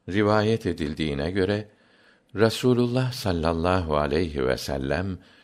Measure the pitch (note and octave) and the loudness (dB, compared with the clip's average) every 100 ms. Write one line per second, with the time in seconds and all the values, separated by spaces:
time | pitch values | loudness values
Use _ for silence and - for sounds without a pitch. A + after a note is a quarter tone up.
0 | - F#2+ G#2 G#2+ G#2+ A2+ F#2+ - D2 D#2 | -4 0 4 4 2 0 -2 -2 -4 -2
1 | D#2 C#2+ D#2+ G2 F#2 G#2 G#2+ _ _ _ | -2 -2 -2 0 0 0 -4 _ _ _
2 | _ _ _ G2 A2 - B2+ A#2+ A#2+ B2+ | _ _ _ 0 2 2 2 2 2 0
3 | B2+ B2 G#2 E2+ D#2 E2 E2+ F#2 D#2+ D2 | -2 -2 -2 0 0 0 2 0 0 0
4 | D2 D2+ F2 D2 B1+ B1+ - C#2 C2+ D2 | 0 0 -2 -2 -2 -2 -2 -4 -2 -2
5 | F#2+ F2+ - - | -4 -8 -12 -20